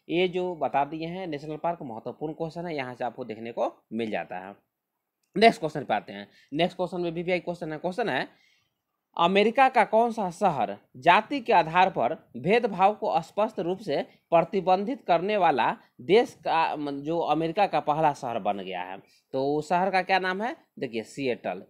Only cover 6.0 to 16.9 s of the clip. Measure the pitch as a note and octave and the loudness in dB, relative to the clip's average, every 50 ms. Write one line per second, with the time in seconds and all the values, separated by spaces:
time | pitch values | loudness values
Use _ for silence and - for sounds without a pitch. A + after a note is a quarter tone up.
6 | F#2 - G2+ G2+ G2+ - _ _ _ - C#3 D3+ E3+ F3 - - F3+ E3+ F#3+ F3 | -2 -6 -12 -14 -14 -14 _ _ _ -8 -2 0 0 0 0 -4 -8 -6 -4 -6
7 | F3 E3+ E3 E3+ F3 F3+ F#3 F3 - F3 F3 E3+ F3 D#3 D#3 D3 - F3+ F#3 - | -6 -6 -6 -6 -4 -2 -2 -4 -2 -6 -8 -8 -8 -10 -10 -6 -6 -6 -4 -4
8 | A#3 F3+ B2+ C#3 F3+ - _ _ _ _ _ _ _ _ _ _ _ _ _ _ | -4 -2 -2 -2 -4 -6 _ _ _ _ _ _ _ _ _ _ _ _ _ _
9 | _ _ - - E3+ F3 F#3+ G3 G#3 A#3 A3+ C4+ C4 C4 C4 A#3+ G3+ - - A3 | _ _ -4 0 2 4 4 4 4 4 4 4 4 4 6 4 2 4 4 2
10 | A#3 A#3+ A3 A3+ G3+ F3+ D#3+ - G#3 F#3 D3+ C3 A2 G2 G2+ G#2 _ _ _ B2+ | 2 2 0 -4 -6 -6 -4 0 0 2 2 2 -2 -2 -4 -10 _ _ _ 0
11 | B2+ E3 F3 G#3 A3 - D4 C#4 A3+ - A3 F3 D#3+ D#3+ D#3+ F3+ F#3 F#3+ - D#3 | 6 8 8 8 6 2 -6 -6 0 4 4 4 4 4 4 4 4 4 4 0
12 | A#2 A#2+ - - _ _ - A#2+ B2+ E3+ G#3+ A#3+ A#3+ A3 F#3+ F3 F#3+ G3+ G#3+ G#3 | 0 0 -2 -4 _ _ -14 -6 0 2 2 4 2 0 0 4 2 2 2 2
13 | A3+ - F#2 E3 E3+ - - G3+ G#3 B3+ - - F3 E3 F#3+ F#3+ A3+ E3+ C#3 E3 | -2 0 0 0 -2 -2 -2 -2 -2 -2 -2 -4 -4 -4 -4 -4 -4 -2 -2 -2
14 | C4 - _ _ _ - - E3 E3 E3 - G3 E3+ F#3 F#3 F#3+ G3+ G#3 C#4 - | -2 -6 _ _ _ 2 4 4 4 4 0 -2 2 2 2 2 2 -4 -6 -8
15 | - - F3 E3 E3+ G3+ G#3+ G#3 F3 D#3+ D3 A#2+ A2+ C#3+ F#3 - _ _ _ - | 0 0 2 2 2 0 0 2 4 4 4 4 2 2 0 -2 _ _ _ -14
16 | B2 B2+ F#3 A3+ B3+ - - _ - - D3+ D#3+ D#3+ - F#2+ D3+ D3 C#3+ | 0 4 4 4 4 4 -2 _ -4 -2 0 2 2 0 -2 -4 -6 -6